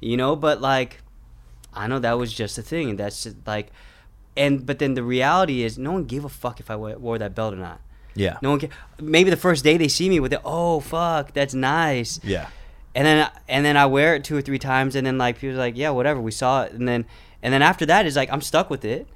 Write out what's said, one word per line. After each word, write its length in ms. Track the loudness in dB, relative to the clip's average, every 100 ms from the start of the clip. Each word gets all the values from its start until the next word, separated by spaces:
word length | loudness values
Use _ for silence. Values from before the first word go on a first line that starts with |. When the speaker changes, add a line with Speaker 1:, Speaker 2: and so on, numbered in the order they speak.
Speaker 1:
You 160 | -4 -2
know, 180 | 0
but, 280 | 0 0 0
like, 400 | 2 0 -2 -8 -20 -20 -20 -20 -20 -20 -16
I 120 | -8 -4
know 120 | -2
that 180 | 0 0
was 160 | -2
just 240 | -6 -8 -8
a 60 |
thing. 260 | -6 -4 -4
And 100 | -4
that's 260 | -6 -8
just, 120 | -12 -12 -8
like, 240 | -6 -8 -14 -20 -20 -20 -20 -10
and, 300 | 0 2 2
but 140 | -2 -2
then 160 | 0
the 80 | 0
reality 600 | 0 2 4 4 2 0
is 140 | -2 -4
no 160 | -4
one 120 | -4
gave 200 | -4 -6
a 60 | -8
fuck 280 | -8 -10 -8
if 120 | -10
I 40 |
w-, 220 | -10 -10 -10
wore 220 | -6 -4
that 160 | -4
belt 180 | -4 -6
or 60 | -6
not. 240 | -10 -14 -20 -20 -12
Speaker 2:
Yeah. 240 | -2 -2 0
Speaker 1:
No 80 | 0
one 80 | 0
ca-, 80 | -2 -12 -20 -12
maybe 300 | 2 4 6
the 80 | 4
first 260 | 2 2
day 140 | 4 4
they 120 | 4
see 200 | 2 2
me 120 | 2
with 120 | 2
it, 80 | -2
"Oh, 380 | -4 -2 0 -2
fuck, 540 | -2 -2 0 0 -2
that's 180 | -2 -2
nice." 680 | 0 0 2 2 0 -4 -6
Speaker 2:
Yeah. 240 | -4 -4 -6 -14 -20 -20 -6
Speaker 1:
And 100 | 2 6
then, 220 | 6 4 -2 -4
and 160 | 0
then 140 | 4 6
I 80 |
wear 300 | 6 6 4
it 100 | 2
two 100 | 0
or 60 | -4
three 180 | -2 -4
times, 380 | 0 0 0 0
and 100 | -2
then, 120 | 0
like, 200 | 0 -2
people 180 | -6 -4
are 20 |
like, 180 | -4 -2
"Yeah, 140 | -2
whatever, 280 | 0 0 0
we 120 | -4
saw 320 | -2 0 0
it." 100 | 0
And 160 | -4 -2
then, 160 | -2 -4 -10 -20 -8
and 100 | 0
then 80 | 4
after 240 | 4 4
that, 220 | 4 4 4
it's 100 | 0
like, 160 | 0
I'm 80 | -2
stuck 300 | 0 0 0
with 160 | -2 -4
it. 200 | -6 -8